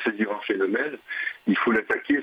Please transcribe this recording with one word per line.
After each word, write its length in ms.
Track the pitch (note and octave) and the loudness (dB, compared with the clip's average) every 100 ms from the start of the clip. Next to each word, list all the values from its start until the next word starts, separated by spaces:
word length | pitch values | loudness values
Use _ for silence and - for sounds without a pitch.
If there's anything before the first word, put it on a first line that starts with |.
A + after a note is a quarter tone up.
saisir 280 | B2 G#2 G#2+ | -2 -2 -2
un 80 | G#2 | -2
phénomène, 560 | - G2 F#2+ G#2 D3 C3+ - - - - - | -2 0 2 0 -2 -8 -10 -6 -6 -2 0
il 100 | G2 | 2
faut 120 | A#2+ | 2
l'attaquer 520 | A2 - A#2+ - C#3+ | 2 0 -2 0 0